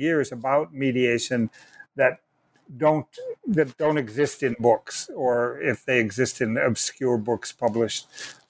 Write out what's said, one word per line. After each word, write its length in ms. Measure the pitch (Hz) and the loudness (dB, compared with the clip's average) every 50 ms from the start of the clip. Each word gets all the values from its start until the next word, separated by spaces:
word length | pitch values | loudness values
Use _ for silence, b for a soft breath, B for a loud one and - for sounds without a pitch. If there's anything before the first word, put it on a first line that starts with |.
| 139 165 | 0 0
years 240 | 165 151 135 - | 2 2 0 -2
about 420 | - 117 117 131 139 147 156 170 156 | -4 -6 -2 2 2 2 2 0 -4
mediation 760 | 131 135 135 120 127 127 120 120 117 - - 127 120 113 110 B B B B B B B B - | -2 0 0 2 2 2 2 2 2 0 -2 -2 0 -2 -2 B B B B B B B B -2
that 180 | 135 135 123 - - _ _ _ _ _ _ _ _ _ - 131 120 | 2 2 2 2 0 _ _ _ _ _ _ _ _ _ -16 -6 0
don't, 300 | 151 151 156 151 - _ - 494 508 508 466 - - | 2 2 4 2 0 _ -10 -14 -10 -10 -10 -8 -4
that 320 | 294 208 156 151 131 - - | -2 2 2 0 0 0 -2
don't 220 | 156 151 151 151 131 | 0 0 0 0 -2
exist 360 | 107 107 135 147 131 - - | -2 0 0 0 0 0 0
in 140 | 143 127 120 - | -2 -2 0 2
books, 500 | 113 123 110 - - - - - - - 285 | 4 4 4 4 2 -4 -4 -4 -4 -4 -6
or 460 | 190 135 123 120 120 120 120 123 139 | -4 -2 0 0 0 0 -2 -4 -4
if 240 | 160 - 123 - - | -2 -2 -2 -2 -2
they 140 | - 127 123 | 0 2 2
exist 420 | 113 107 - 117 131 - - - | 2 2 0 0 0 0 0 -2
in 160 | 127 110 113 131 | -2 -2 0 0
obscure 600 | 147 131 107 - - - - - 135 127 123 113 | 0 0 0 0 -2 -2 -2 -2 -2 0 0 0
books 340 | 104 120 117 104 - - | 0 -2 -4 -4 -4 -8
published, 560 | - - 127 113 107 117 117 107 - - - B B B B B B B B B | -6 -2 -2 -2 0 0 0 0 -2 -6 -10 B B B B B B B B B